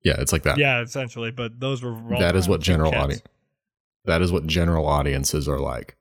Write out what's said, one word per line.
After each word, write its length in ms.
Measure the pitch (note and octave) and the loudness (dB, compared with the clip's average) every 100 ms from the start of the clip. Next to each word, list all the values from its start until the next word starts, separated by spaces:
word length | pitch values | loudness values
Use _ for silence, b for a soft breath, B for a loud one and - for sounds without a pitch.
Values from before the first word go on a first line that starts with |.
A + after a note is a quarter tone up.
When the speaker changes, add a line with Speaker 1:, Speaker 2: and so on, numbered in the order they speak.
Speaker 1:
Yeah, 180 | F2 - | 2 2
it's 100 | - | 0
like 120 | - | 0
that. 140 | D2+ - | 2 2
Speaker 2:
Yeah, 240 | C#3 B2 | 0 0
essentially, 480 | A#2 C#3 B2 A#2+ A2+ | -4 -8 -8 -8 -10
but 280 | A#2+ A#2 A#2 | -8 -10 -6
those 220 | C3+ C3 | -6 -6
were 100 | B2 | -6
all 280 | A2+ A#2 G2 | -10 -4 0
Speaker 1:
That 160 | F2 F2+ | 2 2
is 120 | F2+ | 2
what 120 | E2+ | 0
Speaker 2:
cats. 80 | D#2 | 2
Speaker 1:
general 280 | E2 D#2 C#2+ | 2 2 2
audi-, 240 | C#2+ - _ _ _ _ _ _ _ _ - | -2 -4 _ _ _ _ _ _ _ _ 0
that 160 | E2+ | 2
is 100 | F2+ | 2
what 140 | F2+ D#2 | 0 0
general 400 | E2 E2+ E2 D2+ | 2 2 2 2
audiences 600 | D2 C#2+ C#2 C#2 D2+ D2 | 2 0 0 -2 -2 -2
are 100 | C2+ | -2
like. 380 | C2+ B1 - _ | -4 -6 -10 _